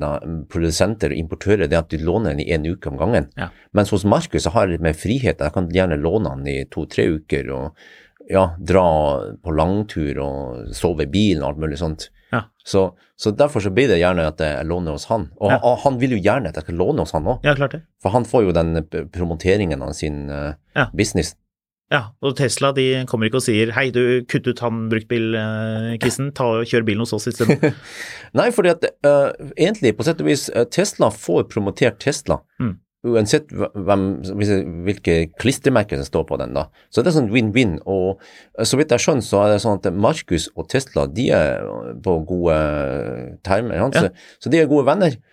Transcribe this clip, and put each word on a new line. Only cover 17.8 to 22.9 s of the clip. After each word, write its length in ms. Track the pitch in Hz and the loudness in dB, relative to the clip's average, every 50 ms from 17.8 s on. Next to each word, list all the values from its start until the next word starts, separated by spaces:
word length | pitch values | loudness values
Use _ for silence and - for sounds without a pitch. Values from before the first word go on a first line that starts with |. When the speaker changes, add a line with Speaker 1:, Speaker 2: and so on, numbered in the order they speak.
| - _ _ _ | -16 _ _ _
Speaker 1:
For 140 | - 95 101 | -4 0 0
han 100 | 123 117 | 0 0
får 220 | 110 - 127 107 | 2 2 4 4
jo 60 | 92 82 | 4 4
den, 140 | 82 82 82 82 | 2 2 2 0
eh, 80 | 82 80 | -2 -4
p-, 140 | - - 82 82 - | -4 -8 -8 -8 -8
promoteringen 680 | - 90 90 85 82 80 - 90 95 104 101 85 73 69 65 | -6 -6 -4 -4 -4 -2 2 2 2 2 2 -2 -2 -4 -6
av 80 | 69 73 | -8 -8
sin, 360 | - 85 78 73 71 71 71 | -6 -6 -6 -6 -6 -8 -8
eh, 240 | 71 71 71 73 76 - _ _ _ | -8 -6 -6 -8 -10 -12 _ _ _
Speaker 2:
Ja. 80 | - 127 - - | -2 -2 -2 0
Speaker 1:
business. 380 | 78 107 - - 92 78 - - _ _ _ _ _ _ _ _ _ _ _ | -2 -2 0 0 -2 -2 -2 -8 _ _ _ _ _ _ _ _ _ _ _
Speaker 2:
Ja, 140 | 147 147 107 107 - _ | -2 -2 -2 -4 -12 _
og 160 | - 139 127 | -4 -4 -2
Tesla, 340 | - 139 120 - - 139 139 | 0 -2 -2 0 0 0 0
de 320 | 139 135 131 131 | 2 2 0 0